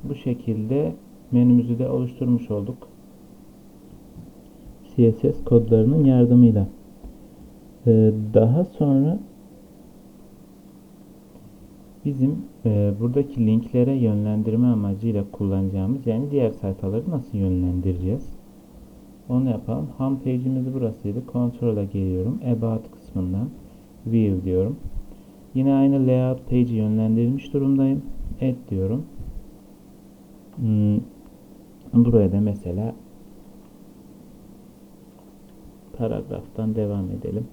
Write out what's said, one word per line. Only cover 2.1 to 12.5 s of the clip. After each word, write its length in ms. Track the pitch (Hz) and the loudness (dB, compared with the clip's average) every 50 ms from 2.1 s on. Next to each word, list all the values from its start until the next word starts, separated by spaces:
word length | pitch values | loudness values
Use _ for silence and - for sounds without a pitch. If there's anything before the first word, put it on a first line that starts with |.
| - - 127 123 123 117 - - | -6 -4 0 0 0 0 -2 -4
olduk. 380 | 107 104 98 110 127 - - - - - - - - - - - - - - - - - - - - - - - - - - - - - - - - - - - - - - - - - - - - | -4 -4 -4 -6 -10 -12 -16 -20 -20 -20 -20 -20 -20 -20 -20 -20 -20 -20 -20 -20 -20 -20 -20 -20 -20 -20 -20 -20 -20 -20 -20 -20 -20 -20 -20 -20 -20 -20 -20 -20 -20 -20 -20 -20 -20 -20 -20 -8 2
C 160 | - 120 113 | 4 4 4
S 200 | 110 - - - | 4 2 0 -2
S 120 | - - - | -2 -2 0
kodlarının 600 | - 120 117 110 107 113 110 110 123 147 160 147 | 4 4 4 6 6 4 4 4 4 4 4 4
yardımıyla. 640 | 135 131 123 120 117 123 123 123 117 107 101 98 - - - - - - - - - - - - - - - - - - - - - - - - | 6 6 6 6 6 8 8 8 8 6 4 0 -2 -6 -18 -20 -20 -20 -20 -20 -20 -20 -20 -20 -20 -20 -20 -20 -20 -20 -20 -20 -20 -20 -2 2
Ee, 260 | 117 113 110 110 110 107 110 107 107 110 | 4 6 6 6 4 4 2 -4 2 2
daha 300 | - 110 117 127 165 185 | 4 4 4 4 2 0
sonra 560 | - - - 151 143 135 135 139 156 180 208 - - - - - - - - - - - - - - - - - - - - - - - - - - - - - - - - - - - - - - - - - - - - - - - - - - - - - - - - - | -2 -2 -2 2 2 4 4 2 2 0 -2 -6 -14 -20 -20 -20 -20 -20 -20 -20 -20 -20 -20 -20 -20 -20 -20 -20 -20 -20 -20 -20 -20 -20 -20 -20 -20 -20 -20 -20 -20 -20 -20 -20 -20 -20 -20 -20 -20 -20 -20 -20 -20 -20 -20 -20 -20 -20 -20 -20 -20 -20 -20 -20 -20 -20 -8 -6
bizim, 400 | 147 139 131 127 139 156 - - - | -6 0 0 0 0 0 -4 -8 -12